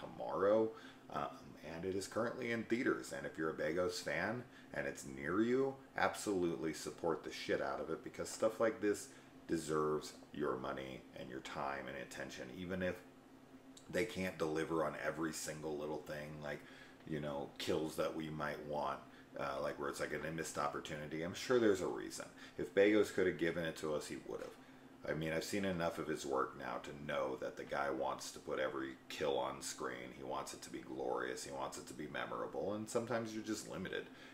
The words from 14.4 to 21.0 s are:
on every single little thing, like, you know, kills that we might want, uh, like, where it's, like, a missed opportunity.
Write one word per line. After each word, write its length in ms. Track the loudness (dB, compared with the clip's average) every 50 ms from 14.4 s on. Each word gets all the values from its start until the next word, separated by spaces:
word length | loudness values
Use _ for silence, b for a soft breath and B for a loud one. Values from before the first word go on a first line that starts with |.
| 0 2 2 2 2 2 4 2 2
on 100 | 2 0 0 -2
every 260 | -2 0 0 0 -2 -2
single 440 | -2 -4 -6 -6 -4 -4 -2 -2
little 220 | -2 -2 -2 -4 -4
thing, 320 | -4 -6 -6 -6 -6 -8 -8 -8 -6
like, 180 | -6 -6 -6 -8 B B B B B B B B -2
you 120 | -2 0
know, 280 | 0 0 -2 -2 -4 -6 -6
kills 400 | -6 0 2 2 2 2 0 0
that 180 | 0 0 2 2
we 140 | -2 -4 -4
might 340 | -2 -2 0 -2 -2 -2 -4
want, 320 | -2 -2 0 0 0 0 -2 -6 B B B B B B -2
uh, 160 | -2 0 0 0 0
like, 180 | -2 -2 -2
where 80 | -2 -4
it's, 120 | -2 -2
like, 120 | -2 -2 -2
a 180 | -2 -2 -2 -2
missed 260 | -2 -4 -2 0 0
opportunity. 640 | 0 2 0 -2 -4 -4 -6 -6